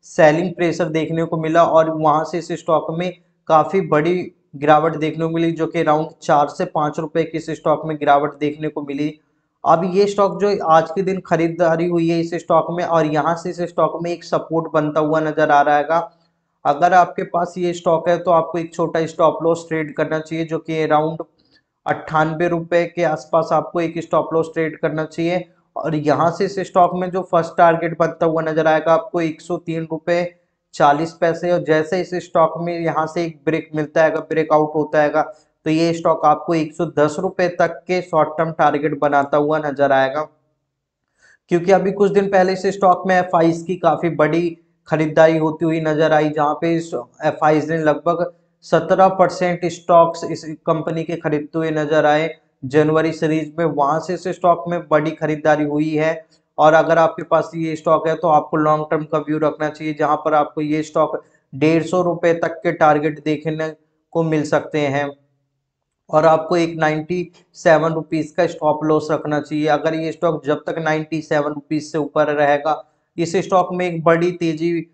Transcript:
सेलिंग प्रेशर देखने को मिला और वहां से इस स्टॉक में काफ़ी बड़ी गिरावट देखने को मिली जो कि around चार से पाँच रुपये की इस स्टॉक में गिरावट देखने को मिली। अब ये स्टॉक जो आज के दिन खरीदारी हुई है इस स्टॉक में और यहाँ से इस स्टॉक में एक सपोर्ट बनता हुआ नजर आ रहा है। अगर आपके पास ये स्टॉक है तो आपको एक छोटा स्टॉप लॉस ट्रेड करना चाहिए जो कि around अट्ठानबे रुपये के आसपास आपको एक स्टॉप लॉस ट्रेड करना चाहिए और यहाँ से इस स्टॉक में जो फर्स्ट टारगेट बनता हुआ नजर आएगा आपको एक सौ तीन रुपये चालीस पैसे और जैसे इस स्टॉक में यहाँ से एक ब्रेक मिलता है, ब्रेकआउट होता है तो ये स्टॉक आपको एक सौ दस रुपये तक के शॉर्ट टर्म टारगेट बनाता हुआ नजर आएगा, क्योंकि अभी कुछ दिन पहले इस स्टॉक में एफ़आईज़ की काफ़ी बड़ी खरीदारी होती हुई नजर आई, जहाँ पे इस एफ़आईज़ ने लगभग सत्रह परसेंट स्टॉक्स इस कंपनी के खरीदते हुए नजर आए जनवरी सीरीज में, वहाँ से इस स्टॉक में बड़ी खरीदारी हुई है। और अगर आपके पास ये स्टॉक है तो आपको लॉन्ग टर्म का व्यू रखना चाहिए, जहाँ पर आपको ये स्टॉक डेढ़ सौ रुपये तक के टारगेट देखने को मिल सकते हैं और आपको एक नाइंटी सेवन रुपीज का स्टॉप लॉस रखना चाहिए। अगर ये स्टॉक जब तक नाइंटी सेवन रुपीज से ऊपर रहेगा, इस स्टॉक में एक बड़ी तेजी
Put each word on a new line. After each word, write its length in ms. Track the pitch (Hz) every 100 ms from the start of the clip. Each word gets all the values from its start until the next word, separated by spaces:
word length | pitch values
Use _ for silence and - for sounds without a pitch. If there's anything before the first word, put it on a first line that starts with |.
| -
सेलिंग 460 | - 156 156 180
प्रेशर 300 | 170 175 165 170
देखने 380 | 160 151 165
को 120 | 165 165
मिला 260 | 160 165
और 240 | 165 160 160
वहां 320 | 156 156 151
से 140 | 160 175
इस 80 | 156
स्टॉक 320 | 165 - 156 160
में 200 | 165 180 175 _ _ -
काफ़ी 320 | 156 151 196 160
बड़ी 280 | 151 160 180 - _ _ 143
गिरावट 400 | 147 151 160 160
देखने 280 | 151 151
को 60 | 165
मिली 200 | 165 165
जो 140 | 156 160
कि 160 | 170
around 240 | 156 151 160 _
चार 260 | - 147 143
से 160 | - 180
पाँच 320 | 160 151 147
रुपये 260 | 156 165
की 140 | 160 160
इस 120 | 160
स्टॉक 320 | 151 170 151 160
में 100 | 151
गिरावट 420 | 147 143 147 -
देखने 280 | 147 151 156
को 140 | 151
मिली। 280 | 143 139 151 156 _ _ _ _
अब 200 | - 170 190
ये 120 | 180 202
स्टॉक 340 | 202 196 170
जो 160 | 202 190 165
आज 220 | 160 160
के 120 | 196
दिन 180 | 190 185 -
खरीदारी 640 | 165 165 165 170 165 175
हुई 200 | 170 165
है 100 | 170
इस 140 | 165 170
स्टॉक 300 | - 165 156
में 140 | 175
और 220 | 170 165 156
यहाँ 280 | 147 147 170
से 140 | 185
इस 100 | 170
स्टॉक 360 | 170 - - 165
में 80 | 170
एक 140 | 170
सपोर्ट 480 | - 160 - 160 160
बनता 280 | 160 151 156
हुआ 200 | 151 160
नजर 300 | 156 147 151
आ 100 | 143
रहा 140 | 147 147
है। 260 | 143 165 165 _ _ _ _ _
अगर 300 | 147 143 175
आपके 280 | 180 175 - 185
पास 260 | 170 175 180
ये 160 | 175
स्टॉक 340 | 170 180 160 175
है 100 | 170
तो 120 | 175
आपको 260 | 165 160 170
एक 160 | 165
छोटा 320 | - 160 165 160
स्टॉप 340 | - 160 151
लॉस 240 | 165 165 -
ट्रेड 260 | 160 147 -
करना 240 | 147 156
चाहिए 240 | - 160 160
जो 120 | 160
कि 260 | 160 160 151
around 380 | 151 156 160 165 _ _ _ _ _ -
अट्ठानबे 640 | 147 - 160 160 160 175
रुपये 360 | 170 165 175 170
के 180 | - 165
आसपास 420 | 156 - 165 156
आपको 280 | 156 151 175
एक 220 | 165 165
स्टॉप 320 | 160 160 -
लॉस 160 | 165 160
ट्रेड 260 | - 160 -
करना 240 | 160 156 156
चाहिए 420 | - 170 180 175 _ _ -
और 180 | 160 156
यहाँ 340 | 147 135 165
से 140 | 170
इस 140 | 190 190
स्टॉक 340 | 180 190 175
में 160 | 180 180
जो 100 | 185
फर्स्ट 300 | 180 170 165 -
टारगेट 400 | 170 165 165 160
बनता 280 | 160 - 165
हुआ 160 | 160
नजर 240 | 160 156 160
आएगा 260 | 156 156
आपको 280 | 165 160 175
एक 200 | 165 156
सौ 160 | - 175
तीन 280 | 170 165 160
रुपये 340 | 160 - 175 175 _ _ _ _
चालीस 380 | - 147 147 165 -
पैसे 300 | 170 165 175
और 100 | 175
जैसे 360 | 170 156 156 185
इस 100 | 175 180
स्टॉक 380 | 165 175 160 165
में 140 | 170
यहाँ 320 | 170 165 147 160
से 180 | 175
एक 140 | 170 156
ब्रेक 240 | - 156 -
मिलता 300 | 156 147 -
है, 60 | 160
ब्रेकआउट 600 | 156 151 156 151 151 151
होता 280 | 156 147 156
है 200 | 147 151 180 - _ _ 160
तो 40 |
ये 220 | 156 170
स्टॉक 300 | 165 165 156 151
आपको 280 | 147 -
एक 200 | 165 156
सौ 120 | - 165 147
दस 180 | 151 151
रुपये 300 | 185 185 175
तक 280 | 175 170 - -
के 140 | 180
शॉर्ट 340 | 175 160 151 -
टर्म 120 | 165
टारगेट 460 | 160 151 147 151 147
बनाता 360 | 147 143 135 151
हुआ 220 | 147 156
नजर 320 | 151 135 139
आएगा, 300 | 135 135 147 151 _ _ _ _ _ _ _ _ _ _ _ _
क्योंकि 220 | 175 175
अभी 200 | 190 196
कुछ 200 | 196 202
दिन 160 | 202 196
पहले 240 | 196 185
इस 140 | 190 196
स्टॉक 380 | 190 190 180 190
में 100 | 185
एफ़आईज़ 480 | 180 175 170 165 -
की 100 | 180
काफ़ी 320 | 170 147 170 151
बड़ी 400 | 151 170 175 - _ _ -
खरीदारी 500 | 156 156 160 160 160
होती 260 | 156 156
हुई 160 | 165 160
नजर 300 | 156 151 160
आई, 160 | 156 151
जहाँ 240 | 156 147
पे 200 | 151 165
इस 180 | 165 165 127 - _
एफ़आईज़ 480 | 151 - 156 156 143
ने 60 | 165
लगभग 500 | 156 147 165 170 175 _ _ _
सत्रह 440 | - 165 165 185 190
परसेंट 560 | 185 175 175 180 175 175
स्टॉक्स 520 | 170 - 170 165 - 160
इस 180 | 160 156 156 -
कंपनी 380 | 160 156 165
के 120 | 160 165
खरीदते 400 | 160 151 151 165
हुए 120 | 160
नजर 340 | 156 147 156 151
आए 240 | 151 160 - _ _
जनवरी 480 | 131 147 151 156 160
सीरीज 400 | 156 156 160 151 160
में, 60 | 165
वहाँ 340 | 143 139 160
से 140 | 160
इस 120 | 175 185
स्टॉक 360 | 170 180 170 175
में 120 | 175 156
बड़ी 220 | 151 156
खरीदारी 520 | 160 156 151 151 151
हुई 260 | 147 147 156
है। 360 | 151 156 165 - _ _ -
और 160 | 151
अगर 240 | 160 151 165
आपके 240 | 160 -
पास 260 | 156 165 156 165
ये 200 | 160 156
स्टॉक 320 | 170 160 160
है 60 | 160
तो 120 | 170
आपको 280 | 151 147 160
लॉन्ग 280 | 151 151 151
टर्म 140 | 160
का 140 | 151 156
व्यू 200 | 147 156
रखना 300 | 151 151 151
चाहिए, 260 | 147 156
जहाँ 220 | 151 147 151
पर 180 | 160
आपको 260 | 151 147 -
ये 220 | 151 151
स्टॉक 340 | 151 165 151 - _ _ _
डेढ़ 300 | 135 156 165
सौ 160 | 156 180
रुपये 300 | 175 165 170
तक 240 | 165 165 -
के 100 | 175
टारगेट 500 | 160 156 147 156 147
देखने 440 | 151 151 160 156 156 156 _ _ _
को 100 | 170
मिल 180 | 165 156
सकते 360 | 147 151 - 151
हैं 280 | 143 139 143 139 _ _ _ _ _ _ _ _ _
और 160 | 156 160
आपको 300 | 160 - 175
एक 200 | 165 165
नाइंटी 540 | 156 156 151 180 165 _ _
सेवन 380 | - 175 156 160
रुपीज 380 | 160 151 160 151
का 160 | - 170
स्टॉप 360 | - 151 143
लॉस 240 | 156 151 151
रखना 300 | 147 151 147
चाहिए। 260 | 147 151 151
अगर 260 | 147 156
ये 180 | 160 165
स्टॉक 320 | - 175 151 135
जब 160 | 147 -
तक 120 | 165
नाइंटी 420 | 160 156 156 160
सेवन 300 | 151 151 147
रुपीज 300 | 147 _ 156
से 160 | 147 160
ऊपर 360 | 143 151 151
रहेगा, 420 | 147 143 147 156 151 - _ _ -
इस 180 | 170 185
स्टॉक 340 | - 185 180
में 140 | 180 180
एक 160 | 165
बड़ी 260 | 160 165 175
तेजी 380 | 175 165 156 170 170 156